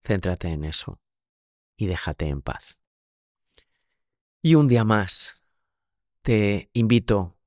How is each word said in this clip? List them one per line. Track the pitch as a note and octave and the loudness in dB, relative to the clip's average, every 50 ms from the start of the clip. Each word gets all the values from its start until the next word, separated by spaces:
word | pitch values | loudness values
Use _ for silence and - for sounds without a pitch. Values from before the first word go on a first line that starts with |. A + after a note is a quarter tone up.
| _ | _
Céntrate | - A2 F#2+ - F#2+ F2+ E2+ - F2 | -4 -4 -2 -2 -4 -6 -4 -6 -8
en | D#2+ D2+ D2+ | -6 -6 -6
eso | D#2 D2+ - - - - _ _ _ _ _ _ _ _ _ _ _ _ _ _ _ _ | -8 -8 -8 -10 -12 -16 _ _ _ _ _ _ _ _ _ _ _ _ _ _ _ _
y | _ G#2+ F#2+ | _ -4 -4
déjate | F2+ D#2+ - - D2+ _ D#2+ D2+ | -4 -4 -6 -8 -6 _ -6 -6
en | C#2 C#2+ | -6 -6
paz. | C2+ - B1 - - - - _ _ _ _ _ _ _ _ _ _ _ _ _ _ _ _ _ _ _ _ _ _ _ _ _ _ _ _ _ _ _ _ _ | -8 -10 -10 -12 -14 -20 -20 _ _ _ _ _ _ _ _ _ _ _ _ _ _ _ _ _ _ _ _ _ _ _ _ _ _ _ _ _ _ _ _ _
Y | _ D#3+ E3 | _ 6 6
un | D#3 D3 C3+ | 6 6 6
día | A#2+ A#2 A2+ | 4 4 4
más, | G#2+ A2 G#2+ G2+ F#2 - - - - - _ _ _ _ _ _ _ _ _ _ _ _ _ _ _ _ _ | 2 2 2 0 -2 -6 -10 -12 -14 -16 _ _ _ _ _ _ _ _ _ _ _ _ _ _ _ _ _
te | _ - A#2 G#2+ G#2 G2+ G2+ F#2+ - _ _ | _ 0 0 2 2 0 -2 -4 -6 _ _
invito | A#2+ A#2 A2 A#2 A#2+ - - A2 G2+ F#2 F2 _ _ _ | -2 2 4 4 2 4 2 -2 -2 -2 -6 _ _ _